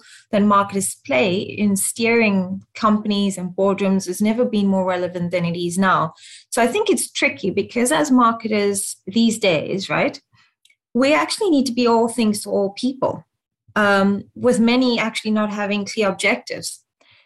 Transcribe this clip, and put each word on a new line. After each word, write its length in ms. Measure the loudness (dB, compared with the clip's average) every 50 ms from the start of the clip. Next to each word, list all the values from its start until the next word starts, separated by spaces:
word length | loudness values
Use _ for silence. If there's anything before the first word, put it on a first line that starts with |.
| -12 -20 -20 -20 _ -2
that 120 | 0 2 4
marketers 500 | 4 4 4 2 2 -2 -4 -4 -4 -8 _ -6
play 340 | -2 0 2 2 2 0
in 380 | -2 -4 -6 -4 -2 0 0 2
steering 840 | 0 -2 -4 -4 -2 0 2 2 2 2 2 2 0 -2 -2 -6 -10 -12 _ -10
companies 640 | -2 0 2 2 2 0 -2 -2 0 0 -2 -2 -4
and 100 | -8 -8 -2
boardrooms 500 | 0 0 0 2 2 0 2 2 0 0
has 160 | -4 -4 -2
never 240 | 0 0 2 0 0
been 220 | 0 0 0 2
more 180 | 2 2 0 0
relevant 460 | 0 -2 -2 -2 -4 -4 -4 -4 -2
than 140 | -2 -2 -2
it 120 | -2 -2
is 220 | -2 -4 -4 0 2
now. 340 | 2 4 4 2 0 -2 -6 -12 -20 -20 -20 -20 -14 -6
So 100 | 0 0
I 60 | 0
think 240 | 2 2 0 0 0
it's 180 | 0 0 -2 -6
tricky 400 | -4 -2 -2 -2 -2 -2 -6 -4
because 420 | -2 -2 -4 -4 -2 -2 0 0
as 200 | 2 0 2 2
marketers 840 | 4 4 4 4 2 0 -4 -2 -2 0 0 0 -2 -2 -6 -8 -10 _ -12
these 320 | -4 0 2 2 2 2 2
days, 500 | 2 2 2 2 0 -2 -6 -6 -4 -4
right, 320 | -2 -2 -2 -2 -4 -8 _ _ _ _ _ _ _ _ _ _ _ _ _ _ -2
we 180 | 0 2 4
actually 380 | 2 2 0 -2 -4 -2 0 2
need 160 | 2 2 2
to 80 | 0 0
be 140 | 0 2
all 200 | 2 4 2 2
things 340 | 0 0 0 0 0 0 -2
to 100 | -4 -4
all 220 | -2 -2 -2 -2 -4
people, 520 | -4 -4 -4 -2 -2 -4 -4 -4 -6 -12 _ _ _ _ _ _ _ _ _ -2
um, 460 | 0 2 4 4 4 4 2 0 -2 -6 -12 -10
with 240 | -2 0 2 2 4
many 400 | 4 4 4 4 2 2 0 0
actually 320 | -2 -4 -6 -6 -4 -2
not 180 | 0 0 0 -2
having 360 | -2 -4 -4 -2 -2 -4 -4
clear 220 | -6 -2 -2 0
objectives. 760 | 0 0 0 0 0 0 0 -4 -10 -12 -10 -10 -12 -14 -14 _ _ _ _ _ _ _ _ _